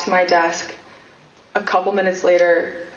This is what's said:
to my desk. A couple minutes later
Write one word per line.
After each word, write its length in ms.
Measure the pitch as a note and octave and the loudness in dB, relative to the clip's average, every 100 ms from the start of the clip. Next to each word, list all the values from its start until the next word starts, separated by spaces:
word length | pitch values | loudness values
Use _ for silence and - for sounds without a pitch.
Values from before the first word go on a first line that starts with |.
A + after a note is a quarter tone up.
to 80 | - | -2
my 120 | F#3 | 0
desk. 520 | F3 F3 E3+ E3+ - - - - - - - _ _ - | 2 2 2 -2 -10 -14 -20 -20 -20 -20 -20 _ _ -6
A 60 | |
couple 300 | G3 F#3 G3 | -2 -2 0
minutes 320 | G3 F#3 F3+ | 0 0 0
later 640 | F3 F3 F3 E3 - - - | 2 4 4 2 -2 -8 -14